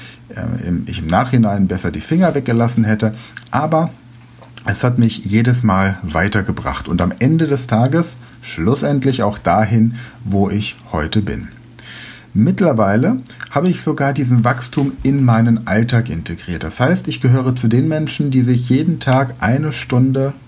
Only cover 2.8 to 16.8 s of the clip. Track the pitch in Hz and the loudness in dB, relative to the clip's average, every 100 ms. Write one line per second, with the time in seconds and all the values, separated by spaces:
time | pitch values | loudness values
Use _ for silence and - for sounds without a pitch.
2.8 | 107 107 110 107 - - - 127 156 160 | 0 2 0 -4 -14 -18 -6 -4 0 0
3.8 | 165 - - - - - - - - 101 | 0 -6 -20 -20 -20 -20 -20 -10 -6 0
4.8 | 123 123 117 - 95 107 120 123 113 95 | 0 2 2 0 0 2 2 2 2 2
5.8 | 98 95 87 78 98 104 92 85 - - | 2 -2 -4 -2 0 0 -2 -4 -6 -6
6.8 | - 87 90 - 131 160 156 139 - 110 | -4 -2 0 0 2 2 2 -2 0 2
7.8 | 127 160 170 - - - - - 87 139 | 2 2 -2 -6 -20 -20 -12 -2 0 0
8.8 | 147 143 131 123 104 104 85 95 107 113 | 0 0 0 0 -2 0 0 2 2 2
9.8 | 113 120 - - - 98 98 98 107 - | 2 0 -12 -12 -4 0 0 -2 -6 -10
10.8 | - 82 80 110 98 - - - - - | -8 -6 -2 -2 -2 -6 -10 -16 -20 -20
11.8 | - - - - - 95 117 190 175 113 | -20 -20 -20 -20 -4 0 2 2 2 2
12.8 | 98 107 160 262 - - - 143 180 165 | 2 2 2 0 -6 -18 -6 0 0 0
13.8 | - 147 139 143 127 123 113 131 - - | -2 -2 -2 0 2 2 2 0 -4 -2
14.8 | 135 - 135 139 127 113 117 113 - 101 | -2 -2 0 2 4 4 4 2 0 0
15.8 | 120 120 120 82 80 85 - 82 80 - | 2 0 0 -6 -8 -10 -8 -8 -6 -2